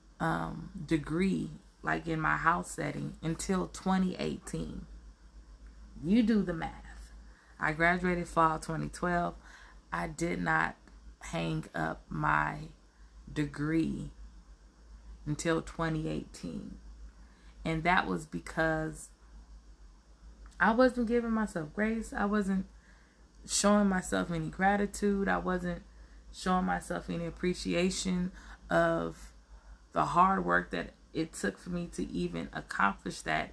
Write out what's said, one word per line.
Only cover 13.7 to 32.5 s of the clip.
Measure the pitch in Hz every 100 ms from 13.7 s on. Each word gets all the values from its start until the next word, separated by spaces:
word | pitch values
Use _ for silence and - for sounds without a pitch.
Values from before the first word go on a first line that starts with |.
| 165 147 - 147 - - - - - - - - - - - 147
until | 147 170 165
twenty | - - 160 156 156
eighteen. | 151 - - 175 160 - - - - - - - - - - 160
And | 165
that | 170 165 180
was | 175 156
because | 170 - 160 160 156 156 156 - - - - - - - - - - - - - - - -
I | 190
wasn't | 226 254 247 220
giving | 240 233
myself | 220 208 175 151
grace. | - 220 226 220
I | -
wasn't | 202 208 196 190 190 - - - - - - - -
showing | - 202 208 202
myself | 185 - 190 175
any | 170 160
gratitude. | - 190 202 208 - 208 196 190
I | 180
wasn't | 175 180 175 175 - - - - -
showing | - 190 185 185
myself | 175 - 175 170
any | 170 165
appreciation | - 180 180 185 170 185 185 190 180 180 - - - -
of | 170 170 165 165 - - - - - - - -
the | 160 147
hard | 170 190 190 175
work | 175 175
that | 180 - - -
it | - 160
took | - 196 -
for | 180
me | 175 175 -
to | -
even | 175 175 170 -